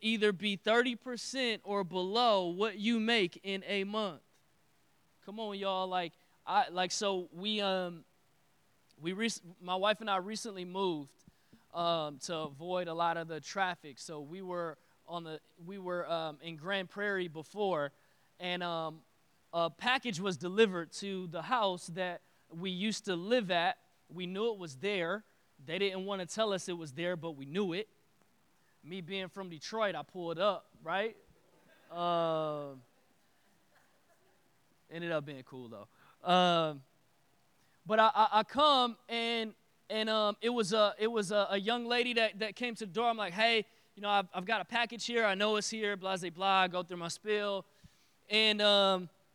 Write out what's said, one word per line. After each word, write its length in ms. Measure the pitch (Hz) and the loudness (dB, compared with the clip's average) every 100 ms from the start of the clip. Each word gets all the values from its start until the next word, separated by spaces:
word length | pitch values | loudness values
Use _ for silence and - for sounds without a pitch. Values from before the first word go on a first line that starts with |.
either 300 | 220 226 208 | 0 2 2
be 240 | 180 208 196 | 2 0 -2
thirty 380 | 208 233 247 | 2 4 4
percent 680 | 240 254 240 - 269 247 208 | -2 -6 -8 -6 -2 0 -2
or 200 | - 202 | -2 -2
below 640 | 180 185 185 220 247 196 180 | -2 -2 0 2 4 4 2
what 280 | 175 220 202 | 0 -2 0
you 240 | 208 233 | 0 2
make 400 | 220 233 175 - | 4 2 2 -2
in 220 | 196 196 160 | -6 -6 -2
a 180 | 202 | -2
month. 360 | 196 214 202 143 - _ _ _ _ _ _ _ _ _ | -2 -2 -4 -6 -16 _ _ _ _ _ _ _ _ _
Come 160 | - 208 | -14 -8
on, 160 | 220 196 | -6 -4
y'all. 320 | 196 190 185 | -2 0 0
Like, 240 | 185 170 - _ _ - | 0 -2 -6 _ _ 0
I, 220 | 190 156 | 2 4
like, 220 | 175 185 | 2 0
so 380 | - 202 190 180 | 0 0 0 -4
we, 300 | 165 208 214 | -6 -2 0
um, 420 | 202 190 180 170 - _ _ _ _ _ _ _ _ - | 2 0 -2 -8 -16 _ _ _ _ _ _ _ _ -10
we 120 | 160 | -6
rec-, 280 | 185 233 - 170 180 | -2 -2 -2 -10 -14
my 140 | 175 185 | -4 2
wife 240 | 202 214 | 2 2
and 100 | 220 | 0
I 60 | 190 | 0
recently 480 | 185 214 233 190 | 0 -6 -8 -8
moved, 480 | 180 185 196 156 139 _ _ _ _ - _ | -6 -2 0 0 -6 _ _ _ _ -20 _
um, 460 | 170 170 165 151 143 | -2 0 0 -2 -6
to 120 | - 160 | -6 -6
avoid 520 | 156 139 175 180 170 | -6 -8 -6 -4 -2
a 60 | |
lot 220 | 165 170 165 | 0 0 0
of 120 | 165 | -4
the 120 | 156 | -8
traffic. 580 | - 202 185 175 151 131 | -6 -2 -2 -2 -10 -16
So 220 | - 151 | -12 -12
we 220 | 143 185 | -10 -10
were 340 | 185 175 170 147 _ _ - | -8 -6 -6 -8 _ _ -10
on 160 | 170 | -8
the, 160 | 165 156 - - | -8 -10 -14 -20
we 140 | 170 202 | -14 -10
were, 320 | 180 175 151 | -6 -4 -2
um, 280 | 165 160 147 | -2 -2 -8
in 140 | 165 160 | -12 -10
Grand 340 | 165 196 185 | -4 -4 -4
Prairie 380 | 202 208 196 180 | -4 -2 -2 -4
before, 640 | 156 151 202 202 165 143 - _ _ _ - | -8 -10 -4 0 0 -2 -6 _ _ _ -10
and, 240 | 180 180 | -6 -4
um, 360 | 175 165 160 160 - _ _ _ _ | -2 -4 -4 -8 -16 _ _ _ _
a 140 | 170 165 | 0 0
package 500 | - 226 262 247 165 | 0 2 2 0 -2
was 200 | 196 147 | -2 -4
delivered 520 | 180 196 226 180 160 | 0 4 4 4 -6
to 340 | - 196 190 180 | -8 -8 -6 -6
the 160 | 165 | -8
house 460 | 160 247 202 180 - | -2 0 2 0 -6
that 340 | 170 180 170 - _ _ | -4 -4 -6 -12 _ _
we 200 | 165 190 | -8 -6
used 340 | 180 214 - | -2 -2 -2
to 100 | - | -2
live 360 | 175 190 247 190 | -2 2 2 2
at. 260 | 175 175 - _ _ _ | 2 2 0 _ _ _
We 160 | 160 180 | -10 -6
knew 240 | 190 233 | -2 -2
it 80 | 208 | -2
was 180 | 170 131 | -8 -6
there. 480 | 190 202 165 202 - _ _ _ 135 | -2 0 0 -2 -6 _ _ _ -8
They 120 | 175 | -2
didn't 280 | 196 190 190 | -2 -2 -4
wanna 180 | 196 | -4
tell 300 | 175 214 220 | -4 -2 0
us 160 | 190 185 | 0 -2
it 80 | 170 | -6
was 140 | 156 | -8
there, 240 | 131 175 175 | -4 -2 -2
but 160 | 165 | -6
we 120 | 143 | -10
knew 300 | 139 175 196 | -6 -2 -2
it. 120 | 175 214 _ _ _ _ _ _ _ _ _ | -2 -6 _ _ _ _ _ _ _ _ _
Me 200 | 139 190 | -14 -12
being 260 | 165 196 185 | -8 -6 -6
from 220 | 202 185 | -8 -10
Detroit, 440 | 160 - 220 208 | -10 -8 -2 0
I 80 | 160 | -2
pulled 360 | - 185 170 165 | -8 -8 -6 2
up, 280 | 202 180 - - | 2 2 -4 -14
right? 320 | 160 185 220 - - _ _ _ _ _ - | -4 -2 -2 -6 -16 _ _ _ _ _ -14
Um, 920 | 170 175 170 165 160 156 151 143 131 123 _ _ _ _ _ _ _ _ _ _ _ _ _ _ _ _ _ _ _ _ | -4 0 2 2 0 -2 -4 -8 -12 -20 _ _ _ _ _ _ _ _ _ _ _ _ _ _ _ _ _ _ _ _
ended 220 | 165 170 | -8 -2
up 140 | 156 147 | -2 -2
being 160 | 135 | -10
cool, 260 | 127 131 120 | -14 -14 -12
though. 600 | 107 101 _ - _ 175 | -14 -16 _ -20 _ 4
Um, 520 | 180 180 170 156 143 - _ _ _ _ _ _ _ _ _ | 6 6 4 2 -2 -14 _ _ _ _ _ _ _ _ _
but 160 | 165 220 | 0 6
I, 100 | 220 | 6
I, 140 | 190 220 | 6 4
I 100 | 208 | 4
come, 520 | 214 262 302 269 247 220 - | 2 4 6 6 4 -2 -6
and, 460 | 233 233 233 220 - _ _ - | -4 -2 -2 -4 -8 _ _ -6
and, 180 | 220 220 | -2 0
um, 280 | 220 208 202 | 2 2 2
it 100 | 226 | 0
was 220 | 240 190 | 2 2
a, 220 | 220 208 202 | 4 4 4
it 100 | 220 | 0
was 220 | 233 185 | 0 2
a, 180 | 208 196 | 2 2
a 80 | 196 | 0
young 260 | 196 240 | 0 -2
lady 300 | 233 240 247 | 2 2 2
that, 240 | 233 220 196 | 2 2 0
that 180 | 220 - | -6 -4
came 180 | 240 226 | -6 -6
to 100 | 214 | -6
the 60 | |
door. 180 | 170 240 | 0 0
I'm 80 | 226 | 2
like, 160 | 196 | -2
"Hey, 320 | 180 226 226 202 _ _ - | 2 4 4 0 _ _ -8
you 60 | |
know, 60 | 208 | 0
I've, 200 | 202 185 | 2 2
I've 120 | 185 185 | -4 -2
got 160 | 220 | -2
a 20 | |
package 400 | 175 233 233 226 | 0 -2 -2 -2
here. 220 | - 233 214 | -2 2 4
I 80 | |
know 220 | 190 208 214 | 4 2 2
it's 120 | 202 | 0
here, 260 | 220 208 196 | -2 -2 -2
blah, 200 | 190 190 | -2 -2
blah, 140 | 175 | -4
blah." 300 | 165 190 190 | -2 2 4
I 60 | 185 | 4
go 140 | 180 | 2
through 140 | 175 175 | -4 -6
my 120 | 170 | -6
spiel. 580 | - 208 208 208 196 - _ - _ _ _ - | -6 -2 0 0 -2 -6 _ -20 _ _ _ 0
And, 320 | 214 220 208 | 4 4 6
um, 460 | 208 202 196 185 175 - _ | 6 6 6 4 0 -12 _